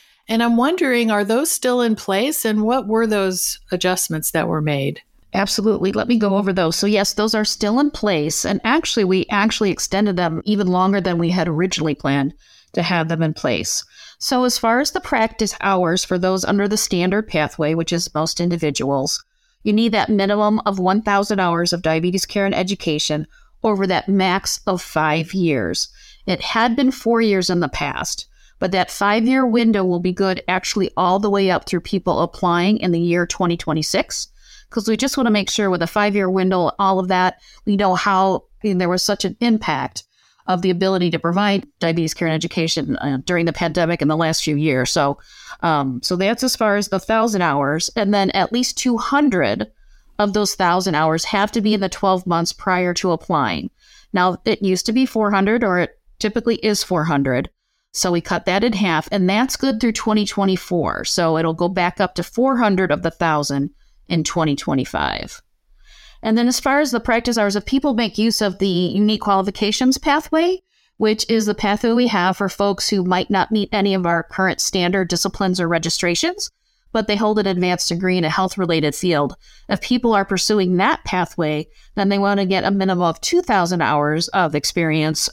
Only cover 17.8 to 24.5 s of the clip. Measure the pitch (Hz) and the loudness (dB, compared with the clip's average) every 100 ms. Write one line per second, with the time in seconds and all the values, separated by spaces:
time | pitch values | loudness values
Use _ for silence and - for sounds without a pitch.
17.8 | 165 170 175 151 160 - 175 170 156 139 | -2 -4 -4 -4 -4 -2 -2 0 -2 -2
18.8 | 135 139 143 - - _ _ _ 214 214 | -2 -2 -2 -6 -10 _ _ _ 0 2
19.8 | 226 208 - 208 196 208 208 220 202 196 | 2 2 2 2 2 2 2 2 -2 0
20.8 | 180 202 214 202 202 202 180 170 175 175 | 2 2 2 0 0 0 0 0 0 -2
21.8 | 165 160 180 185 - 208 196 - 185 196 | 0 0 0 -2 -2 -2 0 0 -2 -4
22.8 | 170 151 - 151 151 - - - 226 196 | -2 -2 -2 -4 -6 -14 -20 -4 -2 0
23.8 | 190 175 - 196 185 190 - | 0 0 2 2 2 0 -2